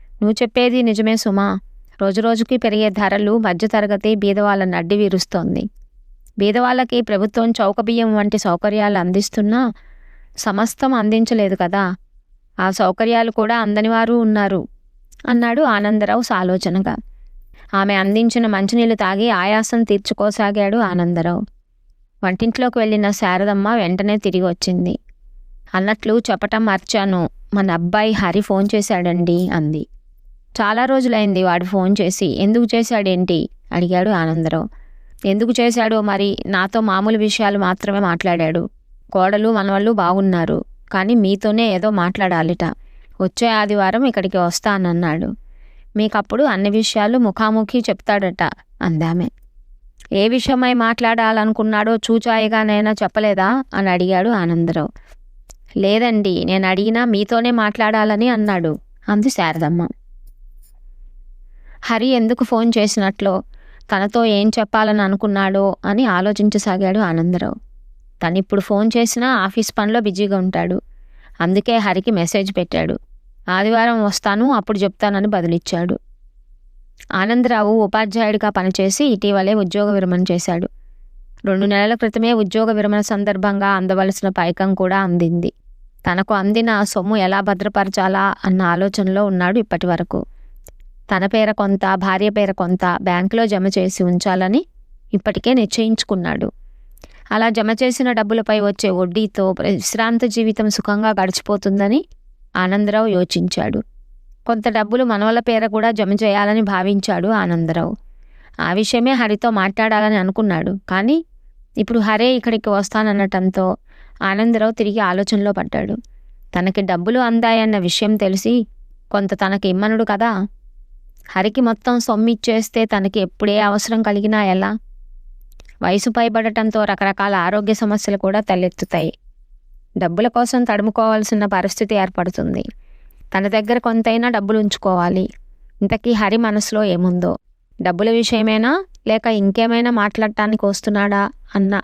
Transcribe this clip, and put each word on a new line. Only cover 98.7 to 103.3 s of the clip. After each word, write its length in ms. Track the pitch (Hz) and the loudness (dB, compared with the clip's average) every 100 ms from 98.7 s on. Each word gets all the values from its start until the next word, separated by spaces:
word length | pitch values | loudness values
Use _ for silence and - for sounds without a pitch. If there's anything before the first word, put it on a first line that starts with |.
| 202 202 | 0 -2
వడ్డీతో 640 | 180 180 175 214 - 190 | 0 0 0 -2 0 -2
విశ్రాంత 760 | 185 - 190 196 220 - 233 247 | 0 -2 -2 -4 -2 0 0 0
జీవితం 440 | 220 220 214 214 | 0 -2 0 -2
సుఖంగా 400 | 208 208 208 220 | -2 -2 0 0
గడిచిపోతుందని 960 | 202 190 185 - 208 202 196 202 262 - - - - - - | 0 -2 -4 -4 -2 0 0 0 0 -2 -14 -20 -20 -10 -4
ఆనందరావు 520 | 185 196 208 214 220 | -2 0 0 0 0
యోచించాడు. 760 | 185 180 | 0 0